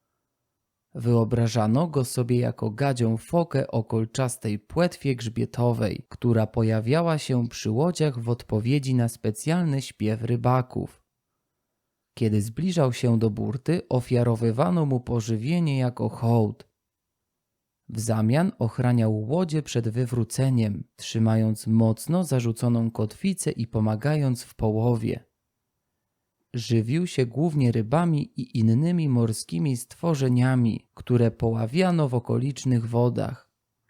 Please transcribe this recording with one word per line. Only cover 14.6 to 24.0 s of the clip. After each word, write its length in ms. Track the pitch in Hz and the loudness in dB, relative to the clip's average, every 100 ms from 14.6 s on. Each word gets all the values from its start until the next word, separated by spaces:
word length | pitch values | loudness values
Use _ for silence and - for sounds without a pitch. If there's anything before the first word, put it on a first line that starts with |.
| 170 175 147 | 2 2 0
mu 140 | 131 | -2
pożywienie 800 | - 120 107 110 120 175 165 135 | -2 -4 -2 -2 0 0 0 0
jako 300 | 127 120 113 | -2 -2 -4
hołd. 640 | - 117 117 107 - - _ _ _ _ _ _ _ _ _ _ _ - | -2 2 2 2 -2 -16 _ _ _ _ _ _ _ _ _ _ _ -12
W 80 | 113 | -6
zamian 520 | 110 110 110 139 185 - | -2 0 2 2 0 -2
ochraniał 720 | 117 - 123 120 110 107 107 | -4 0 0 2 2 0 -2
łodzie 340 | 165 180 156 | -2 -2 -4
przed 260 | 139 127 113 | -4 -4 -2
wywróceniem, 960 | 113 123 120 110 - 135 127 110 98 - - | -2 -2 -2 -2 0 0 2 0 -2 -10 -14
trzymając 680 | - 113 110 110 110 110 - | -6 0 2 4 2 0 0
mocno 580 | 113 113 110 - 175 | 4 4 2 -2 -2
zarzuconą 680 | 170 131 117 113 123 117 113 | 0 0 0 0 0 0 0
kotwicę 600 | - 107 - 196 180 - | -2 -4 -2 -4 -2 -4
i 160 | - 117 | -4 -4
pomagając 760 | 113 110 107 | 0 0 0